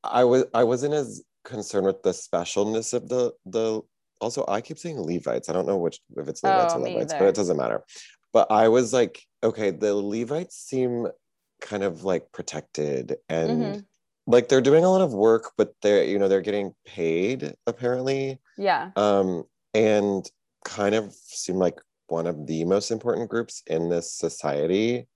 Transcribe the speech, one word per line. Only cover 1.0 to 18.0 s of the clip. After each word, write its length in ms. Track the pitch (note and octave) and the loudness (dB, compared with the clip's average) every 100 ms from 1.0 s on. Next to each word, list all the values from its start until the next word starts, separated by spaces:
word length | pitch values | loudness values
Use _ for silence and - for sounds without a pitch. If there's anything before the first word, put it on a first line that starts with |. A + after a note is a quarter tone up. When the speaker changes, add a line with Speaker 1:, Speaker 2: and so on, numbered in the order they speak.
| B2 G#2 - _ | -4 -10 -20 _
Speaker 1:
concerned 420 | - A2+ G2 G2+ F#2+ | -14 -12 -4 0 0
with 160 | F#2+ | 0
the 80 | - | -2
specialness 800 | - - F2 F2 G2 G#2 A2+ A2+ | -4 -4 -4 -2 -2 0 -2 -2
of 140 | B2 - | -6 -2
the, 240 | B2+ A#2+ - F#2+ | -2 -2 -4 -6
the, 360 | A2+ A2+ A2 - _ _ _ | -4 -2 -4 -8 _ _ _
also, 240 | A2 C3+ - | -6 -4 -4
I 120 | G2+ | -4
keep 180 | - - | -6 -12
saying 220 | E3+ C#3+ | -10 -8
Levites. 480 | D#2+ E2+ - A#1 - | -4 -4 -2 -4 -2
I 40 | |
don't 140 | F2 D2+ | -2 0
know 100 | G2 | 0
which, 220 | E2+ - _ - | -2 -6 _ -10
if 100 | C#2 | -10
it's 140 | - | -4
Levites 320 | G3 F#3+ E3+ | 0 2 2
Speaker 2:
Oh, 40 | E3+ | 0
Speaker 1:
or 20 | |
Speaker 2:
me 140 | B1+ | -4
Speaker 1:
Levites, 180 | - - | -4 -4
Speaker 2:
either. 60 | - | 2
Speaker 1:
but 40 | G2 | 2
it 60 | |
doesn't 220 | F#2 F2+ D2+ | 2 0 0
matter. 280 | A#1+ G#1+ _ - - _ _ | -2 -4 _ -20 -20 _ _
But 180 | A2+ - | 2 4
I 180 | G#2+ A2+ | 6 6
was 240 | A#2+ A#2 | 6 4
like, 300 | B2 G#2+ - _ _ | 2 0 -4 _ _
"Okay, 260 | A2+ A2 G#2 | -2 0 -2
the 240 | D#2 G#2 | 0 0
Levites 600 | G#2 G2+ A2 A#2 D3+ F#3 - | 0 -2 -4 -4 -6 -8 -16
seem 500 | - C3 B2+ A#2+ A#2 - _ _ _ _ | -6 -2 0 -2 -4 -8 _ _ _ _
kind 220 | - G#2 | -8 -4
of, 200 | G2 D#2+ | -4 -4
like, 260 | F#2+ F2 - | -2 -2 -4
protected 840 | - - D#2 - - D2+ C2+ - - - | -14 -10 -10 -10 -4 -2 -2 -4 -8 -4
and 220 | D#2+ E2 | -2 0
Speaker 2:
Mm-hmm. 300 | - G#3+ G3+ G3+ _ _ _ - | 0 -2 -6 -14 _ _ _ 4
Speaker 1:
like, 220 | A#2+ A#2+ | 4 6
they're 120 | C3 | 4
doing 240 | B2+ D#3 | 6 6
a 60 | F#3 | 6
lot 100 | F#3+ | 4
of 140 | F3 | 2
work, 380 | G#2 A2 A2+ - - | 4 4 4 0 -2
but 180 | G#2 _ | -2 _
they're, 220 | G#2 G2+ | 2 4
you 140 | C#2+ G2+ | 4 2
know, 80 | G2 | 2
they're 120 | G2 | 2
getting 340 | F#2 G#2 G2 _ | 2 -2 -4 _
paid 680 | - - D#2+ E2 G2 B2+ D2 - - | -18 -4 -2 0 -2 -2 -8 -6 -8
apparently." 720 | A2+ B2 B2+ | -4 -2 -2